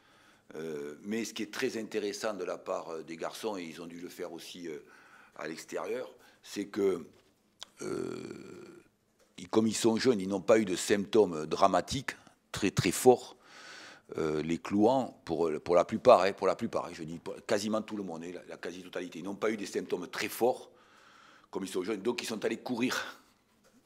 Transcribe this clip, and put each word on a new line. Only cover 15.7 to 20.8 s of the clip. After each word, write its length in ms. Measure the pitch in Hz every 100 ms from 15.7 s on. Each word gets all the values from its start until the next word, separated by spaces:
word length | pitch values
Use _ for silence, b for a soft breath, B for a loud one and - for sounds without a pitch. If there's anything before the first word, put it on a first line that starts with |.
| 87
la 80 |
plupart, 380 | 85 110 127 104
hein, 120 | 92
pour 120 | 95 95
la 100 | 85
plupart, 300 | 117 80 69
hein, 60 |
je 100 | 85
dis 140 | 80 82
pour 180 | - - -
quasiment 340 | 107 107 107
tout 160 | 104 104
le 60 |
monde, 200 | 95 80
hein, 80 | 82
la, 100 | 87 -
la 120 | 80
quasi-totalité, 600 | 92 87 92 90 90 85
ils 60 | 90
n'ont 100 | 98
pas 140 | 110
eu 80 | 110
des 80 | 92
symptômes 420 | 104 90 92 87
très 220 | - 92
forts, 400 | - 117 131 - B